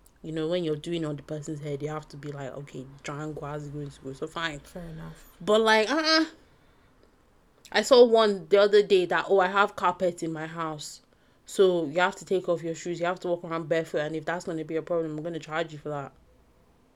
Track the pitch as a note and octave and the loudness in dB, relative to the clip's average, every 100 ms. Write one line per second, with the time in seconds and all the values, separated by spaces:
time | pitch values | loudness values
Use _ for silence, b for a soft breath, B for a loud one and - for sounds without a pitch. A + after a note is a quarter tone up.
0 | _ _ D#3+ D#3 D#3 F3+ E3 D3+ E3+ E3+ | _ _ -10 -6 -2 -2 -2 -4 -6 -6
1 | D#3 D3 - D3+ D3 D3+ D3 C#3+ D3 D#3 | -6 -8 -10 -10 -8 -10 -8 -6 -6 -8
2 | D3+ D3 C#3+ C#3+ C#3 - C#3+ C#3+ C3+ C#3 | -12 -16 -14 -12 -12 -12 -14 -14 -16 -16
3 | - C#3+ D#3 D3 C#3+ D3 D3 D3 C#3+ C3+ | -12 -10 -8 -10 -10 -10 -10 -10 -12 -12
4 | C3 C#3 D#3+ E3 E3 C#3+ - F#3 E3+ D#3+ | -14 -10 -10 -6 -6 -6 -14 -16 -14 -14
5 | D#3+ D#3+ - - F3 G#3+ A3 A3 G#3+ D4+ | -14 -18 -20 -6 2 4 6 4 4 2
6 | D#4 D#4+ D#4+ - _ _ _ _ _ _ | 4 4 2 -4 _ _ _ _ _ _
7 | _ _ _ _ _ _ - G3+ A3 B3+ | _ _ _ _ _ _ -6 -2 6 8
8 | B3 A3+ G#3+ G3 D#3 G3 G#3 G#3 G3+ G3 | 8 8 4 2 2 4 6 6 6 4
9 | F3 F3 - G3 F3+ G3+ G3+ - G3+ - | 4 0 2 4 4 2 0 0 -2 0
10 | F#3 F3 E3 D#3+ D#3+ E3 D#3+ D#3 - - | -2 -2 -6 -6 -8 -8 -8 -8 -12 -16
11 | _ b b b - - F#3+ F3 D#3 D#3+ | _ b b b -4 4 4 4 0 0
12 | F3+ - - F#3 F3 E3+ E3 D#3+ F3 E3 | 0 0 -4 -2 -2 -4 -4 -8 -8 -4
13 | E3+ F3+ F3+ F3 F3 E3 D#3 E3 D#3+ E3+ | -4 -2 -2 -4 -4 -6 -2 -2 -2 -4
14 | D3+ D#3+ D#3 E3+ F3+ E3 D#3 D#3+ D#3 E3+ | -4 -4 -6 -6 -6 -8 -6 -6 -2 -2
15 | D#3+ D3+ E3 E3 D#3 D#3 E3 D3+ D3+ D3 | -2 -6 -8 -8 -6 -6 -6 -8 -10 -8
16 | C#3 _ _ _ _ _ _ _ _ | -10 _ _ _ _ _ _ _ _